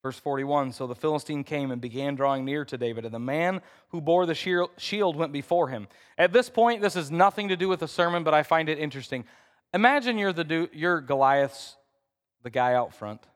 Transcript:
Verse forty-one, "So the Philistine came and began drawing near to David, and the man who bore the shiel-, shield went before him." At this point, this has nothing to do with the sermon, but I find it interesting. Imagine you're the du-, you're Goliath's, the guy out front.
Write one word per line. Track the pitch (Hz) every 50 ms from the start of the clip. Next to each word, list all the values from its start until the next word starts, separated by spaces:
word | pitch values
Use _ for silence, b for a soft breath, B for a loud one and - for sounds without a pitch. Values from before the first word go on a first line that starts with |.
Verse | _ 135 123 -
forty-one, | _ 151 139 135 135 139 143 143 139 131
"So | 120 - 135
the | 123 123
Philistine | - - 156 151 147 - - 151 143
came | 135 - 156 147 139 135
and | 127 120
began | 120 123 110 131 139 143 143
drawing | 131 139 139 139 135 131
near | 135 143 147 143
to | - - 123
David, | 123 117 117 113 110
and | 113
the | 110 113
man | 120 127 139 156 170 180 190 185 b b b b b b
who | - 170
bore | 151 160 170 180 180
the | 165 160
shiel-, | - - 185 180 175 175 - -
shield | - - - - 208 202 185 156
went | 147 165 151
before | 143 143 135 - 180 175 165 131
him." | 131 113 104 - b b b b b
At | b 170 185
this | 175 240 247 -
point, | - - 226 233 233 214
this | 202 202 -
has | 185 160 135
nothing | 156 170 185 202 190 - 208 202
to | 190
do | 170 180 190
with | 185 165
the | 170 151
sermon, | - - 175 170 175 175
but | 165 156
I | 151 151 147
find | - 165 160 160 156
it | 156 143
interesting. | 156 147 135 139 127 - 139 127 113 b b b b b b b b _
Imagine | - 180 214 247 277 294 240 247 240 214
you're | 202 196
the | 180 160
du-, | 165 147 160 165 170 175
you're | - 151 156 175 175 165
Goliath's, | 139 127 143 135 135 135 139 143 139 135 - - - - - _ _ _ _ _ _ _ _ _ _ _ _ _
the | _ 123
guy | 117 127 123 123 123
out | 123 120 -
front. | - - 110 104 104 110 _ _ _